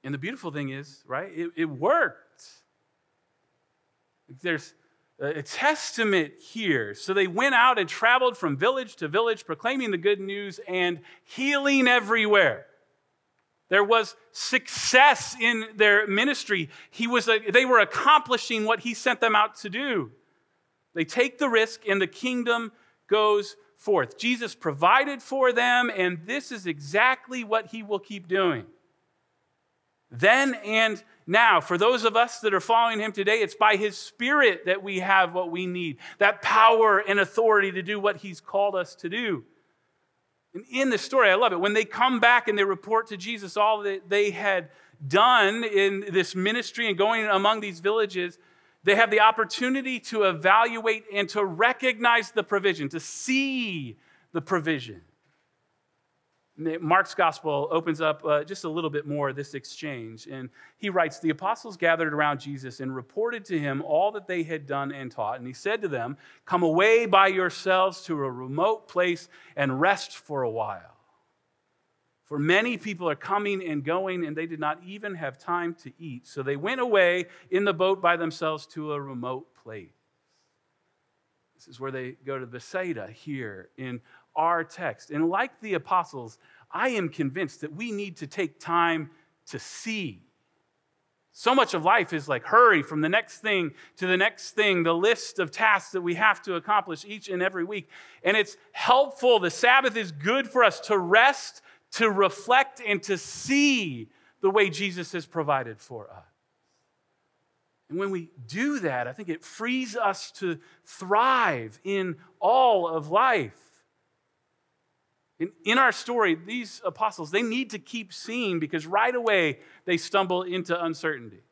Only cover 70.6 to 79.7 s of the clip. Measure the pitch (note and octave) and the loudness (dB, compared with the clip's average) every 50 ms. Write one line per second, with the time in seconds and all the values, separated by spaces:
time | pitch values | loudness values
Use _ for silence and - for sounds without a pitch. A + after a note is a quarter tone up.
70.6 | G#2+ G#2+ G2 F2+ E2+ D#2+ _ _ _ _ _ _ _ _ _ _ _ _ _ _ | -4 -6 -6 -12 -14 -20 _ _ _ _ _ _ _ _ _ _ _ _ _ _
71.6 | _ _ _ _ _ _ _ _ _ _ _ _ _ _ D3+ D3 D3 D#3+ F3+ G3+ | _ _ _ _ _ _ _ _ _ _ _ _ _ _ -6 -2 0 2 2 2
72.6 | A3+ B3 A#3+ F#3+ - G#3+ G3+ E3+ F3+ E3 C#3+ C#3+ - - G3 G3+ G#3 G3+ G3+ F#3+ | 2 0 -4 -6 -8 -10 -8 -4 -4 -4 -4 -4 -4 -2 -2 -2 0 -2 -4 -4
73.6 | F#3 E3 D3+ D3 C3+ D3+ E3 F#3 F#3+ F#3 F3+ F3+ E3 D3+ D3+ D#3 E3 E3 E3 D3+ | -4 -6 -6 -6 -4 -2 -4 -2 -2 -4 -4 -6 -6 -6 -6 -8 -8 -8 -8 -4
74.6 | D#3 D3+ D#3 F3 F3+ F3+ G3 G#3 G#3+ G#3 F#3+ E3 D#3 C#3 C3 _ - - F3 F3 | -4 -4 -4 -6 -10 -16 -16 -12 -10 -10 -10 -8 -8 -10 -10 _ -8 -6 -4 -4
75.6 | E3+ E3+ E3 E3+ - B2+ - _ E3 D#3+ B2 B2 _ - - C#3+ C3 C#3 C#3+ C#3 | -4 -6 -8 _ -18 -20 -20 _ -14 -14 -14 -14 _ -12 -10 -8 -4 -4 -4 -4
76.6 | D#3 G#3 B3+ C4 B3 B3 G#3+ G3 F#3 F3 F3 F3+ F3+ - - - _ _ F3+ F#3 | -4 -6 -4 -2 0 2 4 4 6 4 2 0 -4 -8 -14 -20 _ _ -2 0
77.6 | G3+ G3+ F#3 D#3+ F#3 F#3+ G3 F#3+ F3+ E3+ F3 E3 E3 D#3+ D#3 - E3+ D#3 D#3 D3+ | 0 0 0 0 0 0 0 2 2 2 2 2 -2 -6 -6 -4 -6 -4 -4 -6
78.6 | - _ - E3 D3+ D3+ D3 C#3+ C#3 C#3 C3+ B2 A#2+ B2+ C3 C3 - _ _ _ | -10 _ -14 -12 -8 -6 -6 -8 -8 -10 -10 -10 -8 -8 -8 -8 -10 _ _ _
79.6 | _ A2+ | _ -16